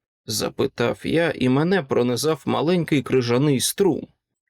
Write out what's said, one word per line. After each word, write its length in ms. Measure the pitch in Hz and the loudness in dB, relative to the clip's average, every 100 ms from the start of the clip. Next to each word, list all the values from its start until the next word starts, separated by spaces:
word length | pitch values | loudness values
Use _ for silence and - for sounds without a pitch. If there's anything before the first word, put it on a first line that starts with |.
| _ _ - | _ _ -8
запитав 760 | 110 - - 117 - 120 - | -6 -6 -2 -4 -2 -4 -4
я, 280 | - 151 165 - | -2 -2 0 0
і 140 | 127 | 0
мене 340 | 131 165 196 | 2 2 0
пронизав 580 | 139 123 123 120 147 156 - | 0 0 0 0 -2 -2 -2
маленький 560 | 117 147 180 151 151 | -2 0 0 2 -2
крижаний 580 | - 131 120 120 151 131 | 2 0 2 2 2 2
струм. 480 | - - 403 - - _ _ _ _ | 0 0 2 2 -6 _ _ _ _